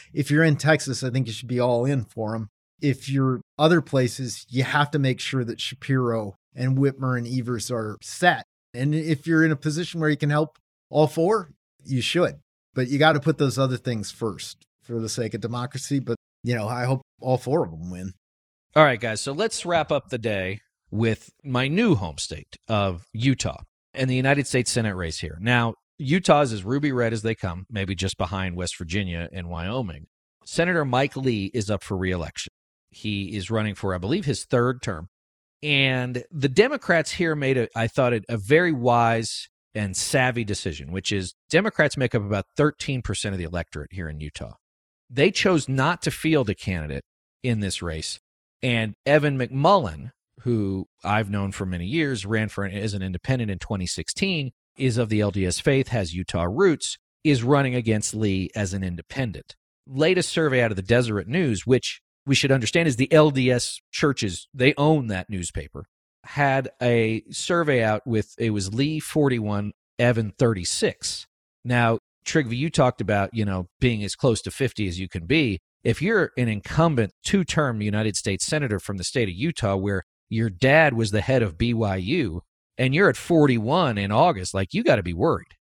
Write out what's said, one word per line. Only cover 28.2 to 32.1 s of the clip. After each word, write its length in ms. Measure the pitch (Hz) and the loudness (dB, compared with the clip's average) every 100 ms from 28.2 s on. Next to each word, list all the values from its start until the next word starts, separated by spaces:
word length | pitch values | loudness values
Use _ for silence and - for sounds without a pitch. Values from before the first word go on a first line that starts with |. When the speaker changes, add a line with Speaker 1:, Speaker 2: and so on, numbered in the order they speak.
| 90 98 95 87 | -4 -2 -4 -4
Speaker 2:
West 220 | 87 - | -6 -8
Virginia 500 | 82 95 95 85 85 | -6 -4 -4 -6 -8
and 160 | 92 87 | -10 -10
Wyoming. 560 | 85 87 123 107 76 80 _ _ _ - | -8 -6 -6 -6 -10 -18 _ _ _ -8
Senator 400 | - 175 175 139 | -2 0 0 0
Mike 300 | 123 143 - | 0 0 -2
Lee 360 | 131 110 98 | -2 -2 -2
is 160 | 123 101 | -4 -4
up 120 | 101 | -4
for 140 | - 95 | -4 -2
re-election. 560 | 92 | -2